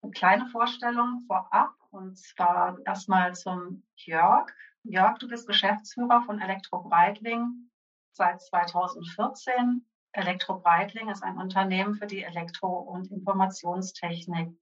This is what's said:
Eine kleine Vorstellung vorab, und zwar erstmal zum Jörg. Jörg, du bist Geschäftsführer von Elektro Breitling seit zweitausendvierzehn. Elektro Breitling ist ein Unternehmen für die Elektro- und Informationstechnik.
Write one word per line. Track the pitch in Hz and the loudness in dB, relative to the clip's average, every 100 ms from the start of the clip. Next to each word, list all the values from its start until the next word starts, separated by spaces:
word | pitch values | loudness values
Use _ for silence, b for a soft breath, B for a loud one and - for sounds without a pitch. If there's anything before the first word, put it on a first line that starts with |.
Eine | 202 | -12
kleine | - 185 208 247 | 0 4 4 2
Vorstellung | 233 247 - 240 240 240 240 - | -2 -2 0 -2 0 0 -2 -2
vorab, | 254 - 233 285 - _ | -4 2 2 2 -2 _
und | 196 190 185 | -14 -14 -16
zwar | - - 175 180 180 180 - | -20 0 2 4 0 -2 -6
erstmal | 196 - 190 180 180 | -6 2 2 2 -2
zum | - 180 180 185 _ _ | -8 -6 -8 -12 _ _
Jörg. | - 160 170 233 - - B B | -4 2 6 6 2 -10 B B
Jörg, | 220 185 202 233 | -4 4 4 4
du | 240 | -8
bist | 233 - | -10 0
Geschäftsführer | 208 196 208 - - 240 240 | 2 2 -2 -4 -6 4 4
von | 240 208 | 4 -6
Elektro | 190 196 - - | -4 -6 -6 -8
Breitling | - 170 185 208 226 233 240 - - _ _ _ _ | 0 4 4 2 -4 -4 -4 -6 -16 _ _ _ _
seit | _ 175 180 | _ 0 0
zweitausendvierzehn. | - 175 170 175 180 170 170 - 247 - - 247 247 247 _ _ _ | -4 -2 0 0 -2 -4 -12 -4 -4 -4 -2 2 2 0 _ _ _
Elektro | - 185 180 - 185 | -4 -4 -4 -4 0
Breitling | 170 170 202 220 214 | 4 4 2 -6 -8
ist | 202 | -8
ein | - - | -8 -6
Unternehmen | 185 190 190 185 202 | -2 0 2 2 0
für | 208 208 | -2 -6
die | 196 | -8
Elektro- | 175 170 170 - 185 180 | -8 -8 -8 -6 -4 -4
und | - 180 185 | -6 -10 -8
Informationstechnik. | 196 202 190 185 - 175 180 185 - 170 170 175 170 170 - | -6 -2 2 2 0 -6 -4 -6 -8 -8 -8 -6 -4 -4 -8